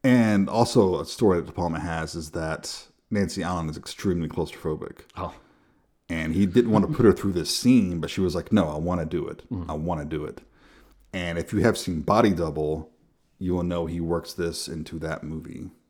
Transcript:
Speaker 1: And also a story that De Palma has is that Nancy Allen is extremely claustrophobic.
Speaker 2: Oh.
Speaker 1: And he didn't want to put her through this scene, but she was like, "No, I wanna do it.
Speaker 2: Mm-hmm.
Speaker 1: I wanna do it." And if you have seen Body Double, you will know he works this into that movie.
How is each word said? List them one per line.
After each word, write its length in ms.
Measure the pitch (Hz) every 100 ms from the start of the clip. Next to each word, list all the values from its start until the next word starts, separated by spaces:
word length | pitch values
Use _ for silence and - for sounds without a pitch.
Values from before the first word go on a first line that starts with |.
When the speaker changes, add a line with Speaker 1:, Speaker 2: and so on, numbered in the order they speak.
Speaker 1:
And 460 | 135 123 110 104 98
also 500 | 113 120 131 95 85
a 60 | -
story 320 | - 107 87
that 60 | 80
De 80 |
Palma 260 | - 87 80
has 340 | 80 82 80 85
is 160 | 78
that 560 | 87 80 78 - - - _ _
Nancy 320 | 104 90 98
Allen 260 | 87 90 80
is 80 | 76
extremely 500 | - - 101 87 80
claustrophobic. 760 | 90 80 - 80 78 - - - -
Speaker 2:
Oh. 180 | 92 - _ _ _ _ _ _ _
Speaker 1:
And 240 | 82 80 82
he 100 | 98
didn't 260 | 107 117
want 140 | 107 85
to 80 |
put 120 | 78 113
her 80 |
through 180 | 90 98
this 220 | 87 76 -
scene, 440 | 123 127 92 85
but 80 | 78
she 100 | -
was 160 | 92 82
like, 160 | -
"No, 160 | 107 80
I 100 | 76
wanna 280 | 85 90 78
do 200 | 82 73
it. 160 | - -
Speaker 2:
Mm-hmm. 220 | 92 82
Speaker 1:
I 40 | 78
wanna 280 | 82 82
do 220 | 73 78 76
it." 160 | - _ _ _ _ _ _ _
And 240 | 92 87 85
if 160 | -
you 60 | 104
have 180 | 113 -
seen 240 | - 82
Body 300 | 73 104 110
Double, 580 | 87 80 76 76 78 - _ _ _ _ _
you 140 | 90
will 100 | 90
know 220 | 87 87 82
he 160 | 85
works 320 | 82 85 -
this 340 | - 85 80 -
into 320 | 78 78 80
that 240 | 80 78
movie. 480 | 76 78 - - 87 _